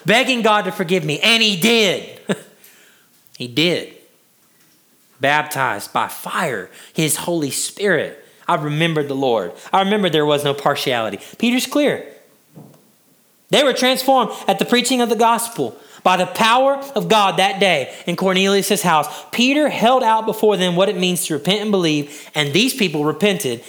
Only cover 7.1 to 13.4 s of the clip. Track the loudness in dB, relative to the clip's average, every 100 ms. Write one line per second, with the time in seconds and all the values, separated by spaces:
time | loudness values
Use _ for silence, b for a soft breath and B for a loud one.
7.1 | -2 -2 -2 -2 -4 -8 -4 0 0 -2
8.1 | -8 b b -2 -2 -2 0 0 0 -2
9.1 | -2 0 0 -2 -10 B 0 0 0 0
10.1 | 0 2 0 0 0 0 -2 -2 -2 -2
11.1 | -6 B B 0 0 -2 0 0 -2 -8
12.1 | -20 _ _ _ -20 -20 -20 _ _ _
13.1 | _ _ _